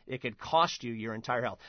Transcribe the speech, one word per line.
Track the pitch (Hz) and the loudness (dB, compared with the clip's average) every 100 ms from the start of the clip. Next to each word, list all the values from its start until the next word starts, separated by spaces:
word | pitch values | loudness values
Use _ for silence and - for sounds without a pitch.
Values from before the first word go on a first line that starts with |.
| - | -10
it | 127 | -6
could | 123 110 | -6 -8
cost | - 160 165 - | 2 4 4 2
you | 120 | -6
your | 113 110 | -4 -4
entire | 110 - 123 | -4 -2 0
health. | 117 98 | 0 -4